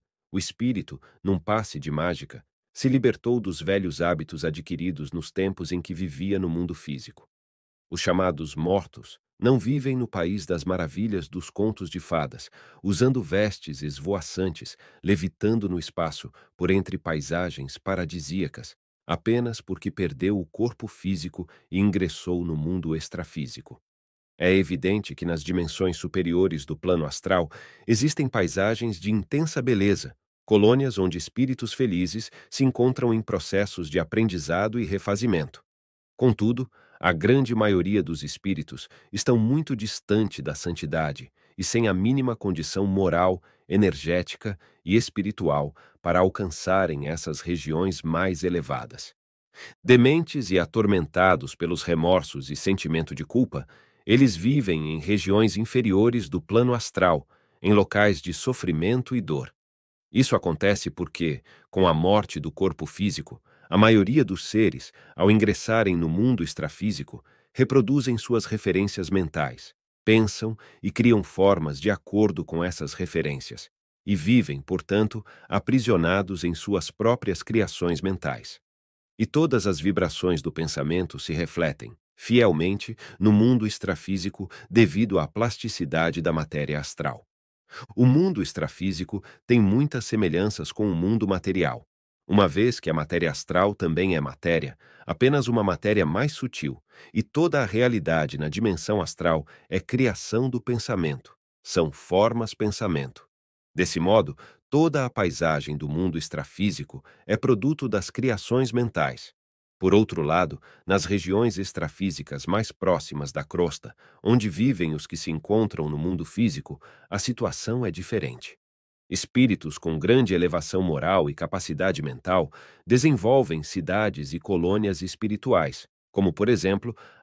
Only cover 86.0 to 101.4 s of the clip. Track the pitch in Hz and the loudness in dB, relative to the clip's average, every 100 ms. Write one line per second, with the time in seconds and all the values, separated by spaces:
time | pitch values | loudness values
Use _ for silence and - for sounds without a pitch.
86 | 82 82 85 80 76 76 71 73 71 - | 0 0 -2 -2 -2 -4 -4 -6 -8 -6
87 | 73 - _ _ _ _ _ - - - | -6 -8 _ _ _ _ _ -18 -6 4
88 | 127 139 190 139 85 - 76 - 95 82 | 6 6 4 0 -4 -6 -8 -4 -6 -4
89 | 90 98 - - - 123 98 113 147 127 | -6 -8 -10 -8 2 4 6 4 2 -2
90 | - 110 92 82 104 - 78 - 107 85 | -4 0 0 2 0 -2 -8 -4 -2 0
91 | 92 117 98 95 101 92 76 60 - _ | 0 0 0 -2 -2 0 0 -4 -12 _
92 | _ _ - 104 92 76 120 - 82 80 | _ _ 0 4 4 4 0 0 -2 -2
93 | 73 87 82 73 - 85 101 101 85 80 | 0 0 0 -2 -2 2 2 0 -2 0
94 | 95 82 71 - 85 82 69 - _ - | 0 0 -2 -4 0 0 -2 -10 _ -14
95 | - 85 127 143 120 117 101 85 104 104 | -8 2 2 2 2 0 0 0 0 2
96 | 80 90 147 147 131 - 73 64 _ - | 2 0 -2 -4 -8 -6 -8 -8 _ -20
97 | - - - 147 170 147 107 107 123 113 | -8 -4 -2 0 2 2 0 2 2 2
98 | 78 80 76 71 76 82 110 87 - 104 | 0 0 0 -2 -4 0 0 0 0 -2
99 | 80 - 87 80 73 - - 95 - 127 | -2 -2 0 0 -2 -16 -6 -6 -2 0
100 | 127 95 - 113 131 123 - 120 - 117 | 0 0 -2 0 0 -2 -2 -4 -2 -2
101 | 78 123 - _ | -2 -4 -10 _